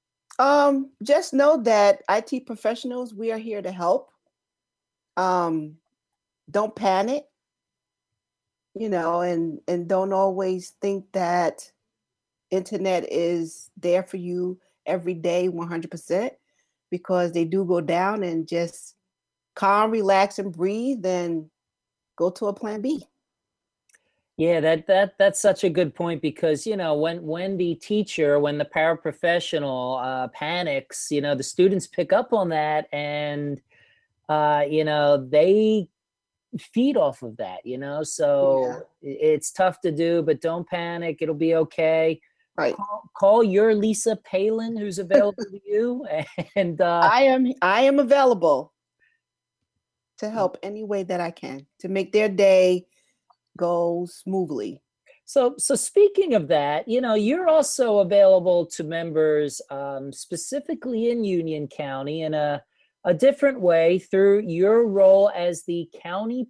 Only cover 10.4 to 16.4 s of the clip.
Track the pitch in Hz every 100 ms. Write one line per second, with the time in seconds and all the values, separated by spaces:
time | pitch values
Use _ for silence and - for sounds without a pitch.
10.4 | 190 185 - - 202 196 - 190 170 175
11.4 | 165 - - _ _ _ _ _ _ _
12.4 | _ 190 185 202 190 180 - 147 170 170
13.4 | 165 - - - 175 180 185 190 175 180
14.4 | 180 180 _ _ - 180 170 170 170 175
15.4 | 185 170 170 170 175 175 - 247 247 -